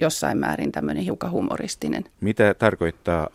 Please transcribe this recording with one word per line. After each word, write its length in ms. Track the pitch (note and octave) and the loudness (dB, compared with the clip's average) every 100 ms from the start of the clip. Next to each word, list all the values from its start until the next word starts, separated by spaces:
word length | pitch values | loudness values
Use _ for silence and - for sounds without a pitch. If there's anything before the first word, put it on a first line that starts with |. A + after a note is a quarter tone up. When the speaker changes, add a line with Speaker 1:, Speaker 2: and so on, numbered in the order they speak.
Speaker 1:
jossain 380 | D#3+ - - D3 | 2 0 -2 0
määrin 340 | - D#2 D2 | -2 -2 -2
tämmönen 300 | - D2 - | -2 -4 -4
hiukan 280 | F3+ - F3+ | -4 -4 -4
humoristinen. 720 | F3 F#2+ - - - D2 - - - | -2 -2 -4 -6 -6 -4 -4 -6 -4
Speaker 2:
Mitä 340 | G2+ A2 G#2 | -2 4 4
tarkoittaa 760 | - A2 F#2+ E2 - - E2+ D#2 | 6 2 4 -2 -2 -2 0 0